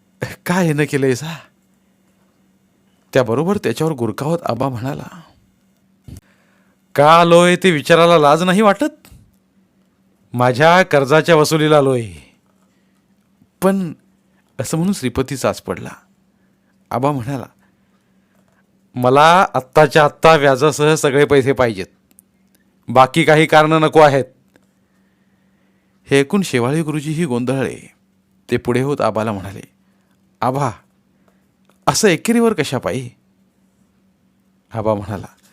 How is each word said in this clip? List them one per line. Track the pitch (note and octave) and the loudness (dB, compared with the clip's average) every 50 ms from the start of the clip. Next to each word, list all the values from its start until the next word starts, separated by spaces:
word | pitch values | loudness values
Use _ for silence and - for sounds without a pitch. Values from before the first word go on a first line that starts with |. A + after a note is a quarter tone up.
| _ _ _ - - - - _ - | _ _ _ -14 -14 -14 -14 _ -6
काय | - F3 F#3+ F3+ | -4 -2 -2 0
येणं | D#3+ D3 D3 D3+ C#3+ | -2 0 -2 -4 -4
केलंय | D3 C3+ C3+ C3+ B2+ | -2 -2 -2 -2 -2
सा?" | A#2+ D3 D#3+ E3 C#3 - _ _ _ _ _ _ _ _ _ _ _ _ _ _ _ _ _ _ _ _ _ _ _ _ _ _ _ _ _ _ _ _ - - | -4 -6 -14 -16 -18 -20 _ _ _ _ _ _ _ _ _ _ _ _ _ _ _ _ _ _ _ _ _ _ _ _ _ _ _ _ _ _ _ _ -4 -2
त्याबरोबर | C3 B2 A2 A2+ B2+ E3 F3+ G#3 | -2 -2 0 -2 -4 -2 -4 -4
त्याच्यावर | G#3 - A#2 A2+ - D#3 D#3+ D#3 | -4 -4 -6 -6 -4 -6 -6 -6
गुरकावत | B2 A#2 A2 G2+ - A#2+ D3+ E3+ E3+ - | -6 -6 -8 -8 -8 -6 -6 -6 -6 -6
आबा | - A#2 A2 - C3+ | -8 -6 -6 -6 -8
म्हणाला, | B2+ A2 A#2+ C3+ D3+ D3 - - - F3 - _ _ _ _ _ _ _ _ _ _ _ _ _ _ _ _ - - - _ _ _ _ _ _ _ _ _ _ _ _ _ _ - | -8 -8 -10 -10 -12 -12 -16 -18 -20 -20 -20 _ _ _ _ _ _ _ _ _ _ _ _ _ _ _ _ -20 -20 -20 _ _ _ _ _ _ _ _ _ _ _ _ _ _ 0
"का | - C#3+ D3+ E3 E3+ | 2 4 6 6 6
आलोय | E3+ E3+ E3+ E3+ F3 F3 F3+ | 6 6 4 4 4 4 0
ते | F3 - F#3+ | 0 0 0
विचारायला | E3 C#3+ B2 - E3+ E3 E3+ E3+ F3 | 0 0 0 2 2 4 4 4 4
लाज | D#3+ D3 C#3 D3+ D#3+ F3+ | 4 4 4 2 2 0
नाही | F#3 F3+ G3+ | 0 0 2
वाटत? | A3+ G3+ G3 - D4 D4+ - _ _ - - - _ _ _ _ _ _ _ _ _ _ _ _ _ _ _ _ _ _ _ _ _ _ - | 2 2 2 0 -2 -6 -6 _ _ -20 -20 -20 _ _ _ _ _ _ _ _ _ _ _ _ _ _ _ _ _ _ _ _ _ _ -4
माझ्या | A#2+ B2 B2+ B2 A2+ D3+ E3 F3 F#3 F#3 | -2 0 0 2 2 4 4 4 4 2
कर्जाच्या | - D3+ C#3+ C#3 B2+ D3 D#3+ D3+ - E3+ | 2 0 0 0 2 0 0 2 2 2
वसुलीला | D3+ D3+ - D#3 D#3 D3+ D3+ D#3 | 2 2 0 0 -2 0 2 2
आलोय." | D3 C#3 C3+ C3 B2 A2+ G2+ E2+ D2 - _ _ _ _ _ _ _ _ _ _ _ _ _ _ _ _ _ _ _ _ _ _ _ _ _ _ - | 2 2 2 -2 -4 -6 -10 -14 -20 -20 _ _ _ _ _ _ _ _ _ _ _ _ _ _ _ _ _ _ _ _ _ _ _ _ _ _ -4
"पण," | F3+ F#3+ G3 G3 F#3 D#3 C#3 _ _ _ _ _ _ _ _ _ _ _ _ - | -2 -2 -2 -2 -6 -8 -10 _ _ _ _ _ _ _ _ _ _ _ _ -12
असं | A2+ - - | -8 -6 -4
म्हणून | D#3+ E3+ G3 G3 | -4 -2 -2 -4
श्रीपती | - C3 B2 - - C3+ - C#3+ | -4 -6 -6 -4 -4 -6 -6 -6
चाच | B2+ - A2 F#2+ - | -4 -4 -4 -4 -4
पडला. | - - F#2+ - A#2 - - - _ _ _ _ _ _ _ _ _ _ _ _ _ _ _ _ _ - | -8 -10 -10 -10 -10 -16 -18 -20 _ _ _ _ _ _ _ _ _ _ _ _ _ _ _ _ _ -10
आबा | - B2 C3 C#3+ | -8 -4 -4 -4
म्हणाला, | D3 C3 A2 C#3 C#3+ B2 - - _ _ _ _ _ _ _ _ _ _ _ _ _ _ _ _ _ _ _ _ _ _ _ _ _ _ _ _ - | -4 -4 -8 -10 -10 -12 -12 -16 _ _ _ _ _ _ _ _ _ _ _ _ _ _ _ _ _ _ _ _ _ _ _ _ _ _ _ _ -8
"मला | B2 B2 B2+ C3 C#3+ D3+ E3 E3+ F#3 G3+ - - | -2 0 2 4 4 4 6 4 4 2 0 -2
आत्ताच्या | C3 - _ - D3+ D#3 C3+ - D#3+ D3 | -6 -6 _ 2 4 4 4 4 2 2
आत्ता | C#3+ - - - D#3+ D#3+ | 2 0 2 4 4 4
व्याजासह | D3+ C#3 C#3+ C3+ A#2+ C#3 D#3 C3 - D3 D3+ D#3+ | 4 4 2 2 2 0 -2 0 0 0 0 0
सगळे | D3+ - D3 B2 C#3+ D3 | 0 0 0 2 2 2
पैसे | - D3 C#3+ A#2+ C3+ C3 | 2 2 2 2 0 0
पाहिजेत, | A#2+ B2+ A#2 G#2+ F#2 F2+ - _ _ _ _ _ _ _ _ _ _ _ _ _ _ _ _ _ _ _ | 0 -2 -2 -2 -6 -10 -14 _ _ _ _ _ _ _ _ _ _ _ _ _ _ _ _ _ _ _
बाकी | - A#2 B2+ C3 B2 - E3+ D3+ | 0 2 4 4 4 2 0 2
काही | C#3 D#3 D3+ D#3+ | 4 4 4 4
कारणं | - E3 D#3 D#3 D#3 D#3+ D#3+ | 4 4 4 4 4 2 0
नको | D#3 D3+ - D#3 | 0 2 4 6
आहेत." | D3+ D3 C3+ C3+ B2 - _ _ _ _ _ _ _ _ _ _ _ _ _ _ _ _ _ _ _ _ _ _ _ _ _ _ _ _ _ _ _ _ _ _ _ - | 6 6 4 0 -4 -6 _ _ _ _ _ _ _ _ _ _ _ _ _ _ _ _ _ _ _ _ _ _ _ _ _ _ _ _ _ _ _ _ _ _ _ -2
हे | C#3+ C#3 | 0 0
ऐकून | C#3 C#3 - G#3 | 0 0 -2 -4
शेवाळे | F3+ - - B2 A#2 B2 D3 E3 | -4 -2 -4 -4 -2 -2 -4 -4
गुरुजीही | D#3+ D3+ D3 D3+ C#3 D#3 D#3 D#3 F3 | -6 -6 -8 -8 -8 -8 -6 -6 -4
गोंधळले. | C#3+ B2 A#2+ B2 A#2+ C3+ C3+ B2 D#2+ A#1+ A#1 - - _ _ _ _ _ _ _ _ _ _ _ - | -4 -4 -6 -4 -4 -4 -4 -6 -8 -8 -12 -20 -20 _ _ _ _ _ _ _ _ _ _ _ -6
ते | A#2+ | -6
पुढे | A#2+ - B2 A#2+ B2 | -6 -4 -2 -2 -2
होत | C3 C#3+ C#3+ - | -2 -4 -4 -4
आबाला | G#2+ A2 G2+ A2 G#2+ A2+ | -4 -4 -2 -4 -4 -6
म्हणाले, | G#2 F#2+ F2+ G2 F#2+ - - _ _ _ _ _ _ _ _ _ _ _ _ _ _ - | -6 -8 -10 -14 -16 -18 -20 _ _ _ _ _ _ _ _ _ _ _ _ _ _ -8
"आबा, | A2+ B2 C3 C#3 C#3+ A#2+ G2+ - _ _ _ _ _ _ _ _ _ _ _ _ _ _ _ _ _ _ _ _ - | -6 -6 -4 -4 -6 -6 -8 -10 _ _ _ _ _ _ _ _ _ _ _ _ _ _ _ _ _ _ _ _ -4
असं | - - - - | -4 -2 0 0
एकेरीवर | G3+ E3 D3 - - - A#3 A#3 A3+ G#3+ | 0 0 0 -2 -2 0 0 0 0 0
कशा | D#3+ C3+ - C3+ | -2 -6 -6 -6
पायी?" | A#2 - A2+ - C3 B2+ A#2+ - _ _ _ _ _ _ _ _ _ _ _ _ _ _ _ _ _ _ _ _ _ _ _ _ _ _ _ _ _ _ _ - | -6 -6 -6 -8 -8 -10 -12 -18 _ _ _ _ _ _ _ _ _ _ _ _ _ _ _ _ _ _ _ _ _ _ _ _ _ _ _ _ _ _ _ -10
आबा | A2+ G#2 G#2+ G#2+ | -6 -4 -2 -4
म्हणाला, | G2+ G2+ G2+ G2+ G2 G#2+ - _ _ _ _ | -4 -6 -10 -12 -12 -14 -16 _ _ _ _